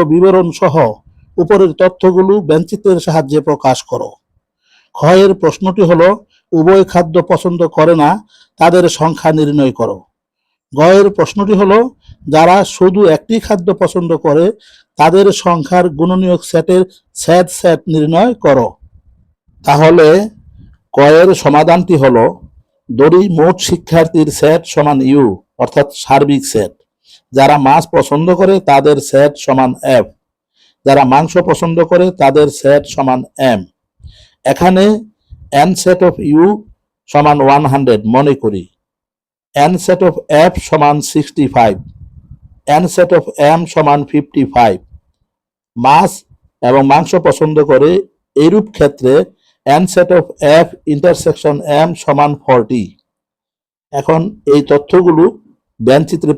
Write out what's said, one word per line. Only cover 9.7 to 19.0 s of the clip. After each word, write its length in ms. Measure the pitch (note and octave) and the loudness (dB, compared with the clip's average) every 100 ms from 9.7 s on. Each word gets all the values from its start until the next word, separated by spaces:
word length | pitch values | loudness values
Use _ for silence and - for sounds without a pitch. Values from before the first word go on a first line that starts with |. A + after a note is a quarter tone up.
| B2 | -2
করো। 160 | A2 F#2+ _ _ _ _ _ _ _ | -8 -8 _ _ _ _ _ _ _
গয়ের 360 | C3 D#3+ G3 G3+ G3+ | -2 2 4 2 0
প্রশ্নটি 380 | D#3+ G3+ G3+ G3 | -4 -4 -2 0
হলো, 180 | G3 G#3 B3+ - _ - - | 2 0 0 -6 _ -18 -2
যারা 220 | D3+ E3+ F#3+ F#3+ - | 2 4 2 0 0
শুধু 240 | F#3 F#3+ G3 D#3 | 0 2 2 0
একটি 180 | - A3+ - | -2 -6 -4
খাদ্য 220 | G#3 F3 F#3+ | -4 -4 -4
পছন্দ 280 | F3+ F#3+ E3+ E3 D#3+ | -4 -4 -4 -4 0
করে, 180 | D3 F3+ A3 _ _ _ - | 0 0 -4 _ _ _ -2
তাদের 280 | D3+ F#3 G3+ - | 2 4 2 0
সংখ্যার 440 | F#3 E3+ D3+ F3+ F3+ C#3+ | -2 -4 -2 -2 -2 -2
গুণনীয়ক 440 | E3+ F#3 F#3 F3 - | -2 -2 -2 -2 -2
সেটের 320 | E3+ D#3+ F#3 F#3 _ _ - | -4 0 0 -2 _ _ -10
সেট 240 | - F3 F3+ - | 0 0 0 -2
সেট 220 | F#3 D#3 - | -2 -2 -2
নির্ণয় 400 | D#3 D3+ E3 A#3 A#3+ | -4 -2 0 0 0
করো। 240 | D#3 C3 A2+ - - _ | 0 0 -2 -8 -20 _